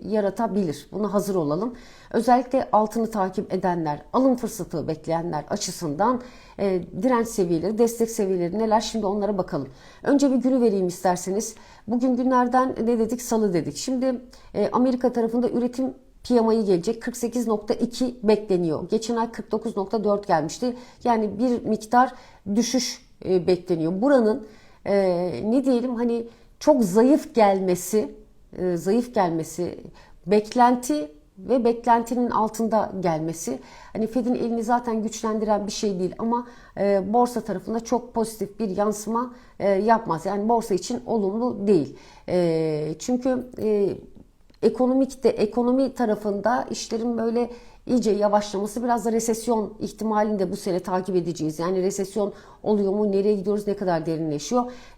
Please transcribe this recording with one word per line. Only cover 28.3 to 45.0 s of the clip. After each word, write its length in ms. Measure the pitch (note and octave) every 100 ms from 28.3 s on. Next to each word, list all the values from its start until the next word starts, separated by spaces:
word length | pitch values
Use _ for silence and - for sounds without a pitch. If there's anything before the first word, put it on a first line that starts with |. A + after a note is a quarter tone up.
| - - -
e, 200 | F3+ E3+
zayıf 380 | E3+ A3+ A#3+ G#3+
gelmesi, 640 | F3 E3 D#3+ - F3 - - - - - E3+
beklenti 840 | G#3 G#3+ B3 B3 B3 - D4+ D4 - _ F#3+
ve 260 | F#3+ B3+
beklentinin 680 | A#3 A#3 A#3+ A#3 A#3 B3 A#3+
altında 600 | - G#3+ A3 A3+ A3 - F#3+
gelmesi, 600 | F3 D#3 D#3+ D#3+ - C4 - - -
hani 140 | - A3
Fed'in 280 | B3+ A#3 A#3+
elini 280 | A#3 A#3
zaten 400 | A3 A#3+ A#3+ A3
güçlendiren 640 | A3 - A3 A3 G#3+ G#3 G3+
bir 40 |
şey 280 | - G#3+ F3+
değil 160 | F3+ -
ama, 280 | A3+ A#3+ B3 - - -
e, 360 | G3+ G3 F#3+
borsa 280 | A#3+ A#3+ A3+
tarafında 380 | G#3 F#3 G#3+ A3+
çok 340 | A3+ A#3 -
pozitif 460 | A3+ A3 - G3 -
bir 180 | A3 F#3
yansıma, 560 | G#3 G#3 A3 A#3 B3+ - - -
e, 100 | G3+
yapmaz. 560 | F#3+ G#3+ A3 A3+ D#3+ F#3+
Yani 240 | G3+ G#3+
borsa 240 | A#3 A3+
için 280 | F#3+ - A#3+ -
olumlu 600 | A3+ F#3+ A3 B3 G3+ G3+
değil. 300 | F3+ C3+ - - - -
E, 640 | F3+ E3+ D#3+ D#3+ D3+ D3+ E3
çünkü, 480 | - B3 B3+ B3+ B3 -
e, 280 | G#3+ G#3 F#3+ - - - - _ _ _
ekonomikte, 640 | A3+ A3 B3+ C4